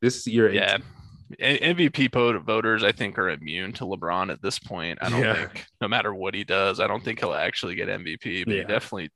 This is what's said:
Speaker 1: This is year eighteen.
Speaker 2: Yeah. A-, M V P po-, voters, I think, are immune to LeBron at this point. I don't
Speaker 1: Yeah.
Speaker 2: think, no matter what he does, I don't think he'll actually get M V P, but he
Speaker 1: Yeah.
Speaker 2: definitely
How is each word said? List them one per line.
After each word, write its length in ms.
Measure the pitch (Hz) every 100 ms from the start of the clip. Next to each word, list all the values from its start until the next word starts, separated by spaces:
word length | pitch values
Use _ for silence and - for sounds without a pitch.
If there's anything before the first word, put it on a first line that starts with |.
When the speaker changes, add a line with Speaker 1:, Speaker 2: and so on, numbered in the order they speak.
Speaker 1:
This 180 | 123 -
is 80 | 120
year 200 | 117 107
eighteen. 120 | 101
Speaker 2:
Yeah. 160 | 98 98 - - - - - -
A-, 200 | 131 143
M 180 | 160 175
V 120 | 151
P 180 | - 131
po-, 300 | 127 120 104
voters, 440 | 78 110 113 110
I 100 | 104
think, 260 | - 101 92
are 100 | 92
immune 420 | 76 78 85 92
to 100 | -
LeBron 460 | 98 95 85 90 95
at 100 | -
this 160 | 98 -
point. 400 | - 87 85 -
I 60 | 104
don't 100 | 120
Speaker 1:
Yeah. 120 | 113
Speaker 2:
think, 320 | 101 - - - -
no 60 | 104
matter 240 | 117 104
what 200 | 95 95
he 80 | 95
does, 360 | 104 95 98 95
I 60 | 104
don't 180 | 107
think 160 | 117 113
he'll 140 | 87
actually 400 | 71 85 - 87
get 140 | 95 101
M 140 | 98
V 120 | 85 80
P, 280 | - 92
but 80 | 90
he 60 | 98
Speaker 1:
Yeah. 60 | 90
Speaker 2:
definitely 440 | 110 - 98 78